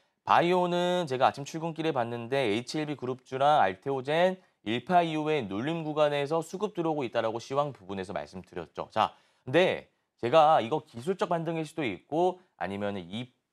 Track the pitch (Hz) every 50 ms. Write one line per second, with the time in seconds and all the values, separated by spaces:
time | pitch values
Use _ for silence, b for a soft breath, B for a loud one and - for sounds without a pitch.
0 | b b b b b - 104 127 160 175 180 180 180 175 175 175 180 180 180 180
1 | 175 143 131 127 131 110 104 - 139 - - 160 156 170 156 160 160 160 147 131
2 | 117 117 120 120 117 117 135 139 135 107 98 117 123 - - 156 156 147 147 123
3 | 127 123 131 123 _ - 131 131 139 147 151 139 104 95 95 - - 139 139 135
4 | 123 135 151 165 180 185 185 185 b b b b - 104 113 123 123 - 180 175
5 | 175 165 156 156 151 156 156 147 117 92 95 104 123 151 170 170 160 156 151 151
6 | 151 147 143 143 143 139 160 165 160 - - 185 208 202 - - 165 165 160 147
7 | 135 110 - 117 110 113 107 117 - - 135 139 147 147 127 - 87 90 98 98
8 | 92 92 95 80 76 76 - 92 87 - 90 87 82 73 - 90 80 - - 107
9 | 104 87 b b b b b b b 131 131 165 185 160 101 71 71 _ _ _
10 | _ _ _ _ - 120 135 160 151 151 160 139 110 117 147 156 - _ - 117
11 | 117 165 196 185 214 170 175 165 165 165 165 160 160 147 - - 151 113 92 82
12 | _ - 143 160 180 185 185 180 b b b b 90 92 98 101 101 101 101 98
13 | 87 85 98 113 127 - _ _ _ _